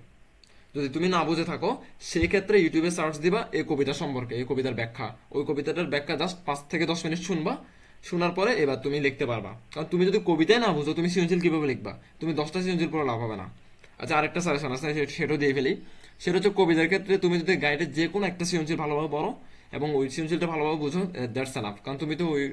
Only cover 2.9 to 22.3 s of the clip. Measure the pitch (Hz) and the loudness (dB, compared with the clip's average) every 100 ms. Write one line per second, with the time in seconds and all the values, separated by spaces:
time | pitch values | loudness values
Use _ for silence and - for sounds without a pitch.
2.9 | 175 156 151 170 208 - 156 156 143 135 | 0 -2 0 2 2 0 -2 0 0 0
3.9 | 143 151 127 120 117 127 131 131 117 113 | 0 -4 -4 -4 -4 -2 0 -2 -2 -6
4.9 | - 110 - - 139 139 143 151 160 175 | -6 -10 -10 -8 -4 -2 -2 -2 -2 -2
5.9 | 143 143 151 175 - - 143 - 170 165 | -2 -2 -2 -2 -4 -4 -6 -2 -2 0
6.9 | 170 165 170 185 170 165 277 - - - | 0 -2 -4 -2 -2 -2 -4 -8 -20 -20
7.9 | - - 175 175 175 214 233 143 127 139 | -20 -6 0 0 2 2 4 2 0 -2
8.9 | 147 143 - 131 113 98 110 - 147 156 | 0 0 0 -2 -2 -6 -12 -14 -10 -2
9.9 | 175 185 202 180 160 160 233 226 147 147 | 2 4 4 2 4 6 6 4 2 0
10.9 | 156 175 180 170 180 165 156 147 107 101 | 0 0 2 2 4 2 2 0 -2 -6
11.9 | 95 - - 160 151 151 180 185 180 165 | -12 -16 -8 -4 -2 -2 -2 -2 0 0
12.9 | 160 139 113 117 101 92 - - - - | 0 -2 -2 -4 -6 -10 -16 -20 -20 -20
13.9 | - - 156 151 175 175 143 139 127 156 | -10 -2 0 2 0 0 0 -2 -4 -2
14.9 | 151 143 - 147 151 143 139 131 190 - | -2 -2 -2 0 2 2 2 2 0 -6
15.9 | - - - - 180 196 185 175 160 165 | -20 -20 -8 0 2 4 4 4 6 4
16.9 | 190 185 190 180 175 175 170 147 147 165 | 2 2 2 4 2 2 2 2 0 -2
17.9 | 135 170 196 196 180 170 175 156 156 151 | 0 0 0 -2 -2 -2 0 0 -2 0
18.9 | 147 156 147 180 247 - - - 127 151 | 0 0 -2 -2 -4 -12 -20 -12 -6 0
19.9 | 143 135 143 156 165 170 160 151 160 147 | 0 0 -2 -2 0 0 0 0 0 0
20.9 | 175 190 180 123 123 131 127 104 101 - | -2 -2 -4 -4 -4 -4 -4 -6 -8 -8
21.9 | 139 151 156 170 | -6 -4 -2 0